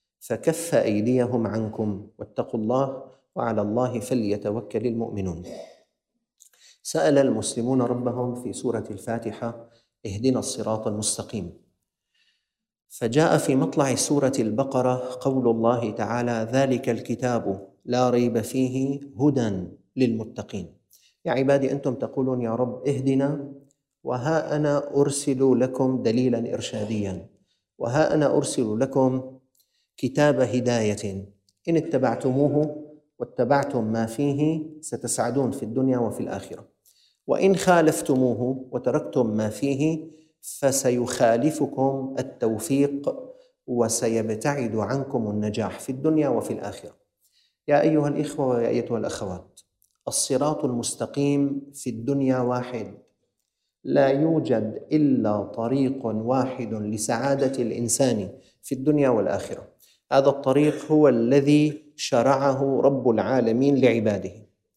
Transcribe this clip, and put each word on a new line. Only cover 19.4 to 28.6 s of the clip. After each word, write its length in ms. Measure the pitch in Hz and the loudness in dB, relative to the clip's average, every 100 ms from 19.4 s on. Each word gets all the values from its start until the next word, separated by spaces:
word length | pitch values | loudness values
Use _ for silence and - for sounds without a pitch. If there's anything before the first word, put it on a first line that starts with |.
| 113 92 87 - _ - | 0 -2 -6 -12 _ 0
للمتقين". 800 | 123 110 107 - - 104 87 _ _ _ _ _ - | 0 0 -6 -10 -10 -10 -12 _ _ _ _ _ -4
يا 60 | |
عبادي، 400 | 127 135 139 135 | 0 2 2 2
أنتم 240 | 139 143 123 | -2 -2 -4
تقولون: 460 | 127 - 131 127 | -4 -2 -2 0
"يا 140 | 117 117 | -2 -2
رب، 320 | 123 110 147 | -2 -2 -2
اهدنا"، 680 | 127 131 135 139 151 - - _ _ _ _ | 0 2 2 2 -2 -8 -14 _ _ _ _
وها 520 | 131 127 131 160 147 147 | -6 -4 0 0 0 0
أنا 400 | 151 143 - 139 | 2 0 0 0
أرسل 640 | 147 143 - 127 135 120 | 2 0 -2 2 4 4
لكم 440 | 127 - 131 127 | 2 0 0 0
دليلاً 500 | 110 117 127 117 117 | 0 2 2 0 -2
إرشادياً، 760 | - - 110 104 110 98 92 - _ _ _ _ - | -6 -6 -6 -4 -4 -4 -6 -12 _ _ _ _ -8
وها 360 | 131 135 156 | -2 2 2
أنا 240 | 156 143 135 | 4 2 2
أرسل 420 | - - | 0 -2